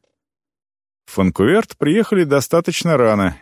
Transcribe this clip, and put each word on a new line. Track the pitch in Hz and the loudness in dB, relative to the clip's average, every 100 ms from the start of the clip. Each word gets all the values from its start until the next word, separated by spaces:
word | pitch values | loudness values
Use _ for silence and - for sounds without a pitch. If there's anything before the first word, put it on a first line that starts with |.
| _ _ _ _ _ _ _ _ _ _ | _ _ _ _ _ _ _ _ _ _
В | - | -10
Фанкуверт | - 92 - 110 208 - - | -4 -2 0 0 0 -2 -4
приехали | 147 208 208 196 | -2 0 0 -2
достаточно | 156 139 - 165 175 - 170 143 | 0 0 0 -2 -2 -4 0 2
рано | 113 104 92 - | 2 2 -2 -4